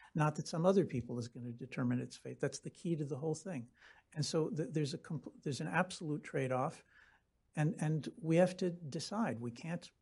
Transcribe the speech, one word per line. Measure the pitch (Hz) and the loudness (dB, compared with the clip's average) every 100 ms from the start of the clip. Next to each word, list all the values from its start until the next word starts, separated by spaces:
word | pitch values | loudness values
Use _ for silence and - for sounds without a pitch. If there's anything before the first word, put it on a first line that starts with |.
| - 165 | -6 2
not | 151 151 | 2 2
that | - | -2
some | 170 180 | 2 6
other | 196 156 | 6 6
people | 123 120 123 | 2 -2 -4
is | 113 | -6
gonna | 127 120 | -8 -8
determine | 120 131 - 123 123 | -8 -8 -2 2 2
its | 127 - | -2 -8
fate. | 123 123 | -12 -2
That's | 139 - | -2 -2
the | 143 | -12
key | - 175 160 | -8 -4 -2
to | 143 | -2
the | 135 | -4
whole | 160 156 | -2 -4
thing. | 190 151 117 _ - - _ 160 | -4 -8 -8 _ -20 -20 _ -4
And | 143 | 0
so | 160 156 | 2 2
th-, | 147 165 | 0 -2
there's | 156 143 | 0 0
a | 160 | -2
compl-, | - 151 - - | -6 -8 -8 -8
there's | - 131 | -4 -4
an | 156 | 0
absolute | 160 180 - 160 147 | 2 2 0 -4 -4
trade-off, | - 151 131 127 147 - - - - _ _ _ _ - | -2 0 2 2 0 -2 -16 -20 -20 _ _ _ _ 0
and, | 151 - | 2 2
and | 156 156 - - | 0 0 -2 -4
we | 160 165 | 4 6
have | 180 180 | 6 4
to | 185 | -2
decide. | 170 147 160 - 208 202 110 | -2 -6 -6 -4 -2 -2 -2
We | 120 | -4
can't, | 117 165 175 - _ | -8 -6 -8 -8 _